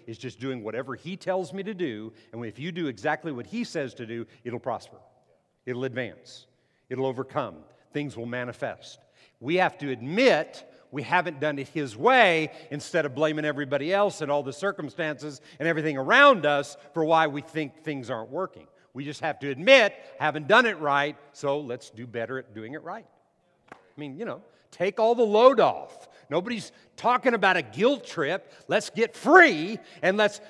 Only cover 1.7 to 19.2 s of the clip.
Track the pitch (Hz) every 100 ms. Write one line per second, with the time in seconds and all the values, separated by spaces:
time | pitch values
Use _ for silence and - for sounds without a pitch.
1.7 | 190 160 107 110 - _ 117 117 107 160
2.7 | 175 151 110 151 156 165 123 117 226 233
3.7 | 165 131 - 110 117 113 _ 120 117 127
4.7 | 110 - - _ _ _ _ _ _ 123
5.7 | 123 131 120 110 78 - - - _ _
6.7 | _ - 127 135 123 127 147 113 78 -
7.7 | _ _ 147 147 110 117 123 123 - 123
8.7 | - - - _ _ _ _ 123 180 175
9.7 | - 143 120 127 190 262 156 - - -
10.7 | - _ 143 120 175 175 143 151 143 131
11.7 | 160 135 87 208 262 202 160 156 - -
12.7 | 147 - 170 147 127 156 156 151 139 139
13.7 | 139 151 196 208 - 143 147 135 131 196
14.7 | 190 147 - 156 139 151 135 - - 160
15.7 | 160 156 139 135 240 285 220 147 143 139
16.7 | - - 165 156 160 156 143 - 156 143
17.7 | - 156 139 120 117 113 151 190 - -
18.7 | _ _ 127 143 139